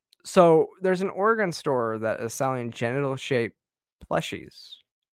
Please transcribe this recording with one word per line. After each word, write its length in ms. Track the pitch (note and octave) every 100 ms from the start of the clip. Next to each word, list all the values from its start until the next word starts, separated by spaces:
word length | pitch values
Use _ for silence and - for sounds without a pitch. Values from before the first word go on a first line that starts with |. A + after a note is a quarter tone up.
| _ _ -
so 440 | G3 E3+ D#3+ - -
there's 200 | F#3 F3+
an 80 | F#3+
Oregon 420 | - G#3 A3+ F#3+
store 480 | - D3+ B2+ A2+ A2
that 220 | A2 -
is 120 | A2+
selling 380 | - C3+ B2+ A#2+
genital-shaped 840 | - A#2 C3+ C#3 C3 - B2+ A2+ - _ _ _ _ -
plushies 680 | E3 - G2 - - - - _ _ _